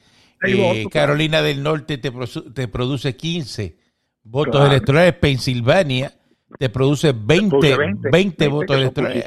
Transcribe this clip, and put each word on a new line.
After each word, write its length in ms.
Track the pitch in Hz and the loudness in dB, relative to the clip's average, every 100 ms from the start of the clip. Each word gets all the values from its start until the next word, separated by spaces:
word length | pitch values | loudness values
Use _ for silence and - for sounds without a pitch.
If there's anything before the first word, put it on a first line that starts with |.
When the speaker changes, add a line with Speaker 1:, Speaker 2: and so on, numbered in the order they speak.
| _ _ _ - | _ _ _ -6
Speaker 1:
Seis 160 | 190 190 | -2 2
Speaker 2:
Eh, 40 | |
Speaker 1:
votos, 300 | - 110 107 | 2 0 -2
Speaker 2:
Carolina 460 | 156 147 147 156 156 | 0 0 0 0 0
Speaker 1:
claro. 80 | 151 | 0
Speaker 2:
del 180 | 139 | -2
Norte 340 | 143 156 - 143 | -2 -4 -6 -8
te 120 | 139 | -8
prosu-, 420 | 123 127 156 - | -8 -8 -10 -12
te 140 | 117 127 | -8 -8
produce 480 | 120 123 139 139 120 | -4 -4 -2 -4 -6
quince 640 | 160 170 127 - 98 - _ _ _ _ | -6 -6 -6 -8 -10 -12 _ _ _ _
votos 320 | 107 123 151 139 | -8 -4 0 4
Speaker 1:
Claro. 140 | 143 | 4
Speaker 2:
electorales. 420 | 139 - 139 180 | 4 2 4 4
Pensilvania 1000 | - 151 127 - 123 117 175 175 127 139 - _ _ _ - | 4 0 0 -2 -2 2 2 2 -2 -4 -10 _ _ _ -6
te 100 | 127 | -4
produce 440 | 123 135 147 160 | 0 0 2 0
veinte, 360 | 123 104 160 208 | 0 0 2 2
Speaker 1:
Produce 280 | 139 139 131 | 4 4 2
veinte, 0 | |
Speaker 2:
veinte 320 | 156 202 147 | 0 -4 0
Speaker 1:
veinte, 380 | 160 202 - 151 | 2 2 0 0
Speaker 2:
votos 180 | 143 147 | 0 0
Speaker 1:
que 60 | |
son 80 | 135 | 0
Speaker 2:
electorales. 340 | 131 143 127 120 | 0 -2 -4 -4